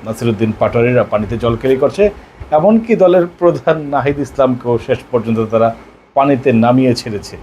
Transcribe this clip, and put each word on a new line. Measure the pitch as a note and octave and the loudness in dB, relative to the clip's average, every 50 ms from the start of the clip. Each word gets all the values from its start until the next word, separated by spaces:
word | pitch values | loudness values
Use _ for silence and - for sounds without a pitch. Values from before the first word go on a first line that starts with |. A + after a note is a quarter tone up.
| - | -6
নাসিরুদ্দিন | G#2+ A2 - A#2 A#2 A2 G2 A2+ A2 G#2 - | -12 -10 -4 -4 -2 -2 0 -2 -2 -2 0
পাটোয়ারিরা | A#2 G#2 - A#2+ A#2 B2 B2+ A#2+ G#2 - A2 | -2 0 0 0 0 2 2 2 0 0 -2
পানিতে | G#2+ G#2+ G2 A#2 A2 A#2 | -4 -4 -4 -6 -4 -2
জল | A#2 A#2 A2+ - | -2 -2 -2 0
কেলি | C3 C3 C3 D3 | 0 0 2 0
করছে, | C3+ - - G3+ G3+ G3+ - - - - - - - D3+ D#3 | 0 0 0 0 0 -2 -4 -16 -20 -20 -20 -6 -2 0 2
এমনকি | E3 G#3 A3+ A3+ A3+ - A3+ F3 F#3 | 4 4 2 2 2 0 2 2 4
দলের | F3+ F3 F#3 E3+ F3 - - | 4 4 2 2 0 -2 0
প্রধান | F3 F3 D#3 C#3 - E3 D#3+ D#3 D3 C#3+ C#3+ | 0 0 0 0 0 -2 -2 -2 -4 -4 -4
নাহিদ | C#3 B2 C#3+ C#3+ C#3+ C#3 | -2 -2 -2 -2 -4 -6
ইসলামকেও | - - - C3+ B2+ B2 B2 B2 A#2+ A#2+ A2 - | -6 -2 0 0 0 0 -2 -2 -2 -2 -2 -2
শেষ | - B2+ - - - | -2 -4 -4 -4 -2
পর্যন্ত | - A#2+ G#2 A#2 A2+ A2+ A2+ G#2 A2+ | -4 -2 -2 -2 -2 -2 -2 0 0
তারা | A2 A2+ A2+ A2+ - - - - - _ _ - | 2 2 0 0 -4 -12 -20 -20 -20 _ _ -2
পানিতে | C#3 C#3 C#3+ C#3 B2 C3 C#3+ A#2 A2+ A2+ | 0 2 2 2 0 2 2 2 4 4
নামিয়ে | A#2+ B2 C3 C3 B2+ A#2 - | 4 4 4 4 2 0 -2
ছেড়েছে। | - A#2+ G#2+ G2 - - - D#2+ | -4 -8 -10 -10 -10 -12 -16 -18